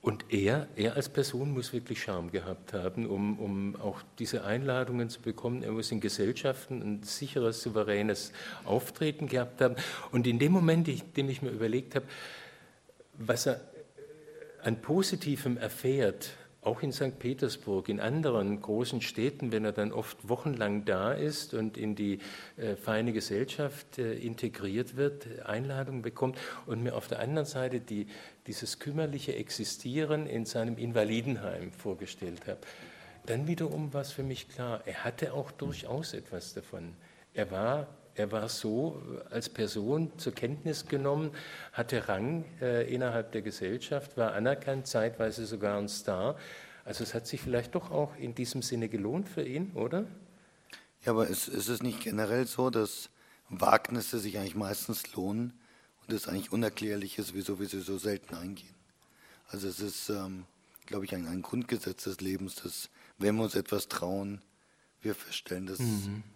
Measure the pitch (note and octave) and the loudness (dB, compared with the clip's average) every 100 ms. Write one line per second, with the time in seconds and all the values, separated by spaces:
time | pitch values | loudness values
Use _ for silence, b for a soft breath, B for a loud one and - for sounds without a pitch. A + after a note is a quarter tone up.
0 | - G#2 - G#2 G2 C3+ C#3+ - G#2+ C3+ | 2 0 0 4 6 4 2 2 2 2
1 | C3+ - C3+ B2 C#3 C3 A#2+ B2 B2 A2 | 0 2 2 2 0 0 0 -4 -2 -4
2 | - F#2+ E2+ F2+ F2+ F2+ - G2+ F2+ F#2 | -2 -2 0 -2 -2 -6 -4 -2 -2 0
3 | A2+ G2 G#2 G#2 G#2 G2 G2 G2+ G#2 - | 0 2 2 0 0 0 -2 -2 -4 -4
4 | - - A2+ A#2+ G2+ A#2 C3+ B2+ B2 B2 | -10 -8 -4 -2 0 0 2 2 2 0
5 | A#2 - - A2 A#2+ B2 A2 A2 A2 A2+ | -2 -2 -4 -2 -2 -2 -2 -2 0 0
6 | G#2 - G#2 B2 C3+ C3+ - B2+ G#2 G#2 | 0 2 2 2 0 0 -4 -4 -2 -4
7 | G#2 - C#3 - A2+ A2+ - A2 G#2 G2+ | -4 -6 -2 4 4 2 0 2 4 4
8 | G#2+ G2+ - B B B - G#2+ - - | 4 2 -2 B B B 2 2 2 0
9 | D#3 D3+ C#3+ B2+ A#2+ - B2+ - B B | 0 0 0 2 0 6 6 6 B B
10 | B B2+ A#2+ A#2 C#3+ F#3 E3 E3 D#3+ B2+ | B 4 6 6 8 8 10 8 6 2
11 | - - C3+ C3 C3+ A2+ A2+ A#2+ C3 C3+ | -2 0 0 0 -2 2 4 2 2 -2
12 | B2+ B B B B B B B - - | -2 B B B B B B B -20 -20
13 | - - A2+ A#2+ - A#2 - - - - | -20 -10 2 4 4 2 -4 -18 -18 -18
14 | - - - - - - - A2 - E3 | -18 -18 -18 -16 -16 -4 0 0 2 4
15 | F#3+ F#3 D3+ C#3 C3+ A#2+ A2 - B2+ C3+ | 4 2 0 0 0 0 -2 0 2 6
16 | A2 - - - B - - A#2 C#3+ B2+ | 4 2 -8 -12 B -4 -2 0 -2 0
17 | C3+ B2+ A#2+ C3 C3 - - G2 F#2 G#2 | -2 0 -2 0 0 0 0 0 2 0
18 | G#2+ D3 D3+ A#2 G2+ G#2 G#2 G#2+ A#2+ B2+ | 2 4 4 4 4 0 0 0 2 0
19 | - - B2 - B2+ A2 G#2+ G#2 G#2+ A2+ | -2 0 0 0 0 2 2 2 0 0
20 | A2+ - - C3 D#3 B2 G#2 G#2 G#2 F#2+ | -4 -8 0 0 2 2 2 2 2 4
21 | G2+ C#3+ D3 C#3+ - A#2+ A2 G#2+ G#2+ G#2 | 4 2 0 -2 -4 0 0 0 -2 0
22 | G#2 G2 B B B - A2+ G2 - A2 | 0 0 B B B -6 -2 -2 2 2
23 | A#2 A2 - G2+ C3+ - D3 C#3 - - | 2 0 0 0 0 -2 -2 -4 -12 -2
24 | A#2 A2+ A#2+ A#2 A#2 G#2 G2 G2+ B2 B2 | -2 0 -4 -2 -4 -2 -2 0 0 2
25 | C#3+ C#3+ A#2 - - G#2+ C3+ C3+ C3+ C3 | 0 0 -10 -10 -2 -2 0 -2 -2 -2
26 | A#2 - C3 C3 B B - A2+ A#2+ A#2+ | -4 0 0 0 B B -4 0 0 0
27 | - A2+ A#2 D#3 D3 C#3+ B2+ B2 A#2+ G#2 | -2 -2 0 2 0 0 0 0 -2 -4
28 | G#2 B B B - A2 A2 - D3 C#3+ | -4 B B B -10 -6 -6 -6 -2 0
29 | D#3 C#3+ - A#2 A2 - A2 - B2 C3+ | 0 -2 -2 -4 -4 -4 -4 -4 -2 0
30 | D3+ D3+ D3+ A#2 A2 A#2+ A2+ A#2 A#2 A#2 | 2 2 0 -2 0 0 0 0 2 4
31 | G#2+ A2+ A#2+ A2+ G2+ F2 F2+ - G#2+ F#2 | 6 4 2 0 0 -4 -6 -6 -4 -4
32 | F#2 - F2+ F2 - F#2+ B B B B | -6 -6 -6 -6 -8 -8 B B B B
33 | B B - A#2 D3 E3+ E3 D3+ D3+ C#3 | B B -2 0 2 0 0 0 -2 -2
34 | C3+ - C3+ B2 - - B2 A2 - - | -4 -4 -4 -4 -8 -6 -2 -2 -4 -4
35 | A#2+ A#2 D3 C3+ C3+ - C#3 D3+ - B2+ | -4 -2 -2 -2 -4 -4 -4 -4 -4 -4
36 | D#3+ - - F2+ - - - F#2 E2+ F2 | -4 -8 -6 -8 -6 -10 -10 -10 -10 -12
37 | B B B - G2+ F#2+ A2 C#3+ C#3+ - | B B B -2 -2 2 2 2 -2 -10
38 | - - G#2 A2 A2 - A2 A2 D#3+ C#3+ | -14 -4 -2 0 -2 -2 0 0 0 -4
39 | - - - A3+ - - G#2+ G#2+ G#2 D3 | -10 -10 -6 -6 -4 -2 -2 0 0 2
40 | D#3+ - - - A#2+ C#3+ E3 D3 - C#3+ | 0 -2 -6 -2 -2 -2 -2 -4 0 0
41 | C#3 C#3+ D#3 D3 B B B - A#2+ A#2+ | 2 2 0 -4 B B B -4 0 0
42 | G#2 F#2+ A#2 E3 D#3+ - B2+ A#2+ A#2 B2 | 2 0 2 -2 -4 -2 2 4 2 2
43 | B2+ A#2 G#2+ A2+ G#2 - F#2 A#2+ - C#3+ | 2 0 0 -4 -4 -4 -2 -2 -2 -4
44 | C#3 - A2+ G2+ A#2 C#3 C#3 C3+ C3 A#2+ | -4 2 2 4 2 2 0 -2 0 2
45 | A2 A2+ A2+ G#2 A2 G#2+ G#2 G#2 G#2 - | 2 2 0 0 -4 0 2 2 0 -2
46 | - F#2 G#2+ D3+ B B B B - - | -2 2 2 0 B B B B -10 -6
47 | A#2 A#2 - - - A#2+ A#2+ F#3 E3+ D#3 | -2 -4 -4 -6 0 0 2 -2 0 2
48 | D3 - B2+ A#2 A#2+ C3+ A#2 A#2+ A2+ A2 | 2 0 -6 -2 -2 0 0 0 0 0
49 | G2+ D3+ G3 - C3+ C3+ G3 F3+ A#2 F3 | 0 0 -2 -2 -2 -2 -2 -2 0 0
50 | A3+ - B B B B B B B B | -2 -8 B B B B B B B B
51 | - A2 A2 F#2+ - - G2+ A#2+ B2 A2 | 2 4 4 2 -2 -2 0 0 0 -2
52 | - G#2+ G#2+ A#2+ B2+ - C3 A#2 G#2+ - | -2 0 4 4 2 2 2 4 2 -2
53 | - B B B _ F#2 - A2+ - A#2+ | -12 B B B _ 2 8 8 6 -2
54 | G#2+ A#2+ G#2 G2+ G2 F#2 G2 G#2 - A2+ | -2 -2 -2 -2 -2 -2 -2 -2 -2 -4
55 | - - F#2 G#2+ B2 - B B B B | -4 -2 0 0 -2 -6 B B B B
56 | - G#2+ - F#2+ - G#2+ A2+ - G#2+ G2+ | -4 -4 -2 -4 0 2 2 2 -2 0
57 | G2 - D#2 F2 F#2+ F#2+ G2 G2 F#2 G2 | -2 -4 -4 -4 -2 -2 -2 -4 -4 -2
58 | G2 G2+ - E2+ F2+ G2 - - _ _ | 0 -2 -4 -8 -6 -8 -12 -20 _ _
59 | B B B B B G2 G2 F2+ G2+ - | B B B B B -6 -4 -4 -4 -4
60 | - G#2 F#2+ F#2+ F2+ _ B B - G#2 | -4 -2 -2 -8 -12 _ B B -8 -6
61 | F#2+ F#2+ E2 F#2 F2 A#2+ A#2+ A#2 - F#2 | -4 -4 -2 -4 -2 -4 0 -2 -2 -4
62 | - F#2 F#2+ F#2+ F#2+ - F#2 - - B | -6 -4 -2 -2 -4 -6 -8 -8 -10 B
63 | B B G2+ G#2+ A2 F#2+ F#2+ G2+ - - | B B 4 4 4 2 0 0 0 -2
64 | F2 F#2+ G2 G2+ - b b b b _ | 0 -2 -2 -6 -12 b b b b _
65 | G#2+ G2+ - - - F2+ F#2 F#2+ A#2+ G#2 | -4 -4 -4 -10 -4 -4 -4 0 2 2
66 | G2 G#2 G#2+ | 0 -4 -6